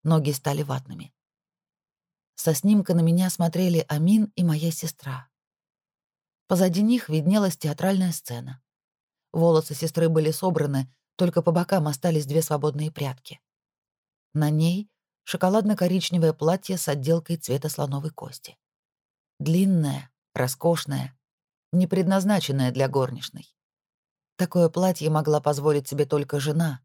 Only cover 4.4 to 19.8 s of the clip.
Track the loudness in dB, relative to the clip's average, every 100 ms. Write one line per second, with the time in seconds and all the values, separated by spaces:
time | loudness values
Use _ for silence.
4.4 | 0 0 -2 -4 -8 -10 -12 -12 -14 _
5.4 | _ _ _ _ _ _ _ _ _ _
6.4 | _ 2 2 2 2 2 0 0 2 2
7.4 | 2 -2 -6 -2 0 0 0 -4 -10 -12
8.4 | -12 -18 _ _ _ _ _ _ _ 0
9.4 | 4 4 0 -6 -4 0 2 2 0 0
10.4 | -2 0 0 -2 -4 _ _ -2 0 2
11.4 | 2 0 0 0 0 -2 0 0 0 -2
12.4 | 0 -2 -2 -2 -6 -6 -8 -8 -16 -20
13.4 | _ _ _ _ _ _ _ _ _ -2
14.4 | 0 2 0 0 -6 _ _ _ -10 -2
15.4 | 2 2 2 0 2 0 0 2 2 2
16.4 | 0 -2 -4 -6 -4 -2 0 0 -2 -8
17.4 | -4 -4 -4 -4 -4 -4 -6 -10 -16 -16
18.4 | -20 -20 _ _ _ _ _ _ _ _
19.4 | 0 2 4 2